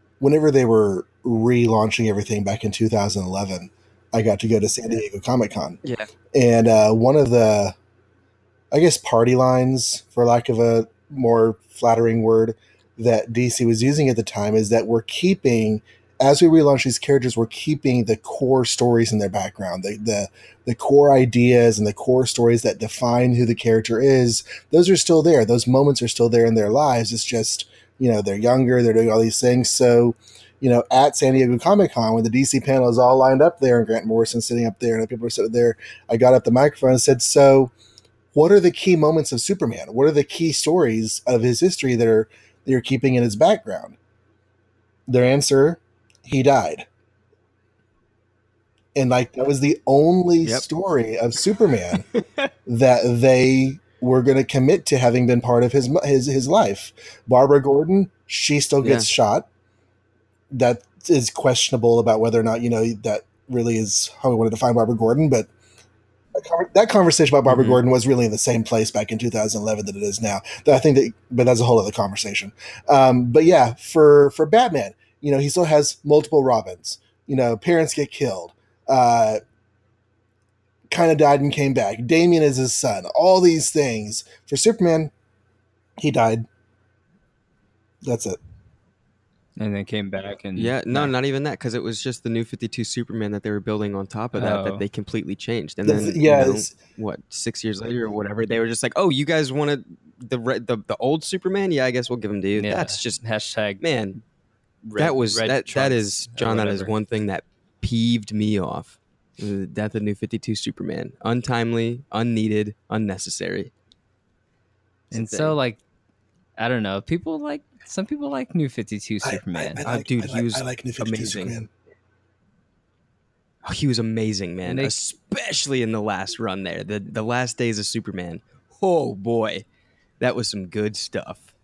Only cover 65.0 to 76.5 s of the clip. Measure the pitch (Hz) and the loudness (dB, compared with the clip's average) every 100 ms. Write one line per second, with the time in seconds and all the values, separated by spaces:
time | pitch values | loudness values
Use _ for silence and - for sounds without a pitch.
65 | 113 135 156 120 107 _ _ _ _ _ | 0 2 2 0 -2 _ _ _ _ _
66 | _ _ _ - - 170 185 190 220 208 | _ _ _ -10 -4 -4 0 2 4 4
67 | 175 151 143 143 131 127 120 127 123 127 | 4 4 4 4 4 4 4 4 4 2
68 | 120 123 117 107 - 117 110 113 110 107 | 2 2 0 -2 -2 -2 0 -2 -2 -4
69 | 107 110 117 113 107 113 107 107 101 101 | -4 -6 -4 -2 -4 -4 -4 -6 -6 -6
70 | 104 101 110 98 - - - 131 156 135 | -6 -6 -6 -6 -10 -4 2 4 4 4
71 | 120 - - 123 123 117 120 117 98 - | 2 -4 -6 0 2 2 4 2 2 -4
72 | 101 202 - 202 202 - - - - 139 | -6 -6 -8 -8 -10 -16 -20 -8 0 4
73 | 131 123 123 135 165 165 123 - - 165 | 4 4 2 4 6 6 4 -2 -2 4
74 | 151 147 143 - 151 220 247 143 101 - | 8 8 6 2 2 2 2 0 -6 -10
75 | _ _ 147 139 143 180 160 151 143 - | _ _ -2 0 0 0 2 2 2 -4
76 | 143 151 151 156 131 | 2 2 2 2 2